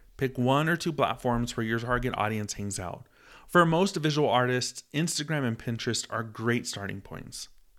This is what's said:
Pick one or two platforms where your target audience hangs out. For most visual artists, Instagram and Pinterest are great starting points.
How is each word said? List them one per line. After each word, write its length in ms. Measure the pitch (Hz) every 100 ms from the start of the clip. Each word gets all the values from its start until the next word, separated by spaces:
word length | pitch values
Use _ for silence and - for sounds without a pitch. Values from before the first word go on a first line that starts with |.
| - -
Pick 220 | 131 131
one 300 | 123 135 160
or 80 | 170
two 160 | 175
platforms 640 | 143 123 120 127 120 120 -
where 100 | 110
your 120 | 113
target 360 | 117 123 123 -
audience 380 | 104 110 104
hangs 240 | - 101 98
out. 280 | 90 - - _ - - -
For 180 | 175 170
most 300 | 165 196 165
visual 320 | 151 147 139
artists, 560 | 123 123 123 120 - -
Instagram 500 | 143 165 - 151 156
and 140 | 127 113
Pinterest 480 | - 113 - 113 -
are 140 | 113
great 440 | 113 107 117 120 -
starting 340 | - 98 101
points. 480 | - - - - - - -